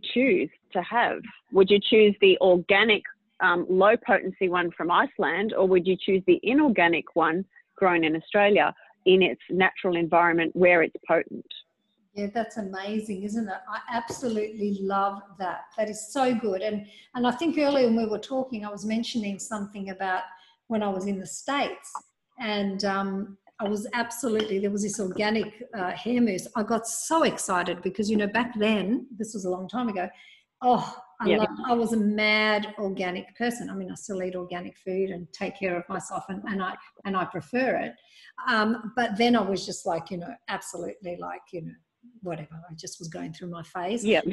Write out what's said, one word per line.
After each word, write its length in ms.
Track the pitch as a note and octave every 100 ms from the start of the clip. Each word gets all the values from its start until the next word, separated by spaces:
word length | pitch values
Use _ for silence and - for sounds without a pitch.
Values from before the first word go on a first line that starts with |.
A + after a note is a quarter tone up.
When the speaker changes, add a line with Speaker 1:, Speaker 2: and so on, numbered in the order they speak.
| -
Speaker 1:
choose 360 | A#3+ C4 F#3 D#3 _ _
to 100 | F#3+
have? 380 | F3 A#3 G3 - G#3+ - _
Would 180 | F#3+ F#3+
you 100 | G3+ -
choose 260 | A3 G#3+ G3+
the 160 | F#3+ F3+
organic, 640 | F#3+ F3+ E3+ G3 A3+ G#3 - - _ -
um, 240 | F3+ F3 -
low 260 | F#3 G3 -
potency 500 | - G3 F#3 - F#3
one 240 | F3+ F3
from 200 | - F3
Iceland, 600 | F3 C4+ - D3+ E3+ G#3+ -
or 100 | F#3
would 180 | F#3 F3
you 120 | F#3
choose 260 | - F#3+ F#3
the 140 | E3+
inorganic 720 | G3 C#4 D4+ F#3 E3+ E3 - E3+
one 280 | D#3+ E3+ F#3+ _ _ -
grown 280 | F#3+ E3+ D#3+
in 100 | D#3+
Australia 580 | - G#3 G3+ F#3+ D3 - _ _ F#3
in 160 | F#3
its 200 | F3 B2 -
natural 480 | F3 F#3 - F#3+ E3+
environment 580 | E3 F3 F3 E3 E3 -
where 280 | F3+ F3
it's 120 | D#3 - -
potent? 400 | E3 - - - - - _ _ _ _
Speaker 2:
Yeah, 140 | G3+ G3+
that's 240 | A#3 A3 A3+
amazing, 680 | F#3+ F#3+ G3 A3 G#3+ F#3+
isn't 240 | G3+ A3+ G#3
it? 80 | F#3+ -
I 120 | A3 -
absolutely 840 | A#3 A#3 - B3 G#3+ G#3+ A3 G3+ G3
love 360 | F#3+ G3 G3 G3 - F#3
that. 220 | F3+ - - -
That 120 | G#3+
is 240 | G#3+ -
so 200 | C#4 B3+ A3+
good. 260 | A3+ F#3+
And, 240 | G#3+ G#3+ - - - B3+
and 100 | A#3+
I 40 |
think 260 | A#3+ E4 D4+
earlier 300 | C#4+ C#4+ A#3+
when 100 | A3+
we 80 | G#3+
were 140 | G#3
talking, 440 | - C4 C4 A3
I 60 | G#3
was 160 | G#3 G#3
mentioning 540 | A3+ A#3 A#3+ G3+ F#3+
something 500 | - G#3+ G3+ G3+ F#3+
about 320 | F#3 F#3+ F#3 - - - _ -
when 160 | A3
I 60 | G#3
was 180 | F#3+ G3+
in 120 | F#3+
the 60 | F#3
States, 680 | - - C#4 G#3+ - - - - _ _ -
and, 460 | A3 G#3 G3+ G3 G3+
um, 520 | G3 G3 F#3+ G3+ G3 _ -
I 80 | G3+
was 200 | G#3 G3+
absolutely, 680 | A#3+ A#3 - B3 G#3+ G#3+ G3
there 120 | G3+
was 100 | G3+
this 160 | G#3 -
organic, 640 | F#3 F3+ G#3 A3 - - B3 G#3+
uh, 140 | F3+
hair 280 | - A3 B3
mousse. 260 | A#3 F#3 - A#3
I 80 |
got 240 | G#3 A3+ A3+
so 360 | - - D#4+
excited 580 | B3+ - - F3+ F3 F3+
because, 280 | F#3+ F#3+ G#3
you 80 | G#3+
know, 100 | G3+
back 300 | A3 A#3+ G#3+
then, 500 | G#3 G#3+ F#3 B3 - G3+
this 160 | G#3+
was 120 | G#3 F3+
a 40 |
long 180 | F3+ F#3
time 220 | A#3+ A#3
ago, 200 | G3 F#3+ - - _ _ -
oh, 360 | B3 A3 - - - -
I 60 | G#3+
Speaker 1:
Yeah. 100 | G#3+
Speaker 2:
loved, 220 | G#3+ - -
I 60 |
was 200 | A#3 A3+
a 40 | A3+
mad 760 | G#3 G#3 G#3+ G#3+ G#3+ G#3 G#3 -
organic 560 | G3 F#3+ F3+ F#3+ - -
person. 320 | A#3+ A#3+ F#3
I 60 | G3
mean, 160 | F#3
I 40 | E3
still 260 | - F#3+
eat 120 | F#3 F3+
organic 420 | F3+ F3 F#3 -
food 340 | F#3+ F#3 F#3+
and 200 | F3 E3+
take 240 | - G3 -
care 160 | F#3+ F3
of 100 | F3
myself, 380 | F#3 - F#3 -
and, 120 | G3 G#3
and 180 | G3
I, 120 | F#3+ - - _ G3+
and 100 | G3
I 100 | F3
prefer 500 | F3+ - B3 C4 F3+
it. 160 | A#3 - _ _ - - B3+
Um, 440 | A3+ G#3+ A3+ G3+ -
but 220 | A3+ G3+
then 180 | A#3+ A#3
I 60 |
was 240 | G3 F#3 G3+
just 200 | F3 G3
like, 240 | E3 E3
you 60 | F3+
know, 160 | E3+ - -
absolutely 680 | F#3+ - F3 F#3 - F3+ F3
like, 220 | F3 F3 -
you 100 | F3
know, 120 | E3 E3+ _ _ A#3+ A#3
whatever. 320 | F3+ D#3+ D3+ D#3+ F3
I 40 |
just 260 | D#3+ F3+ -
was 80 | E3
going 240 | F3 E3
through 160 | D#3+ F3+
my 120 | E3+
phase. 400 | E3 F#3 F3 A#3
Speaker 1:
Yep. 220 | G#3+ F3+ -